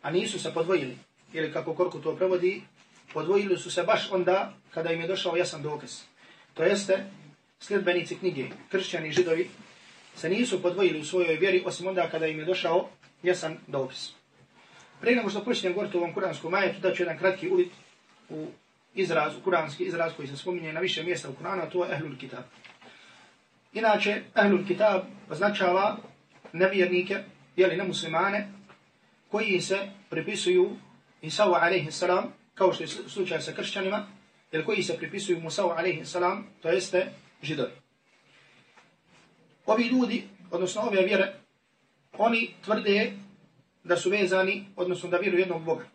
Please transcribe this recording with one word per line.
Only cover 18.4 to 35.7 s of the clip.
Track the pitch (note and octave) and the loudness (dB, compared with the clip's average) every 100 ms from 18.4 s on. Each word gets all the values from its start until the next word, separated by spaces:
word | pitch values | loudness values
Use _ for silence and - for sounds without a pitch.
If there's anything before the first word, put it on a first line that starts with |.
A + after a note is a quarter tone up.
| D#3 - _ _ _ | -10 -14 _ _ _
izraz, | - F3+ D#3+ D3+ F3+ | -4 0 2 0 -2
u | |
kuranski | F#3+ F3 D3+ - | 0 0 0 -4
izraz | F#3 E3+ E3 D#3+ | -4 -2 -2 -4
koji | C#3 | -12
se | C#3 | -10
spominje | F3+ F3+ D#3+ | -8 -6 -6
na | D#3 | -4
više | - D#3+ | -2 -2
mjesta | E3 E3 D3+ | -2 -4 -6
u | |
Kuranu, | C3 E3 F#3+ | -10 -6 -6
a | D#3 | -4
to | F3+ | -2
je | F3+ | -2
Ehlul | D3+ D#3 B2 | -4 -6 -10
Kitab. | B2+ A2+ - - - - - - - - - _ _ _ _ | -12 -14 -16 -20 -20 -20 -20 -20 -20 -20 -20 _ _ _ _
Inače, | G#3+ A3+ G3+ G#3 G3+ - | 0 4 4 2 -2 -2
Ehlul | - G3+ F#3+ - | 4 6 4 2
Kitab | F3+ G#3+ F#3+ - - - | 4 4 4 -2 -14 -12
označava | D#3 G3+ G3+ F#3 F#3 G#3 G#3 - _ _ _ - | 0 0 2 2 4 2 0 -12 _ _ _ -14
nevjernike, | E3 F#3+ G3 F3 F3+ F3+ G3 - - _ - | 2 2 4 2 2 0 -4 -6 -20 _ 2
jeli, | F3+ E3 | 4 4
nemuslimane, | F#3+ D#3+ D#3+ D#3+ F#3+ G3+ G3+ - - - _ _ _ _ _ | -4 -4 -2 0 0 0 -6 -14 -20 -20 _ _ _ _ _
koji | G#3 G3+ F3+ | -2 0 0
se | - G3 G3+ - - | 0 -2 -4 -12 -8
pripisuju | D#3+ D3+ G#3 F3+ F#3 G3 - - - _ _ | -6 -4 -2 4 4 4 0 -16 -20 _ _
Isau | D#3+ - G#3 | -8 2 4
alejhi | F3 E3+ F3+ D3+ | 6 4 2 -2
salam, | - F3+ F3+ A#3+ - _ | -2 2 2 0 -10 _
kao | - F#3 | 2 2
što | - | 2
je | D#3 | -6
sl-, | - - | -10 -10
slučaj | G3+ E3+ D#3+ | -6 -4 -2
sa | - | -4
kršćanima, | - - G3+ F#3+ G#3 - - _ _ _ | -8 -6 -4 -2 -4 -6 -18 _ _ _
ili | D#3 | -4
koji | - G3+ | 0 -2
se | - - | -2 -4
pripisuju | E3 F#3+ - E3+ | -4 -8 -2 -2
Musau | D#3+ - F#3 | -2 0 0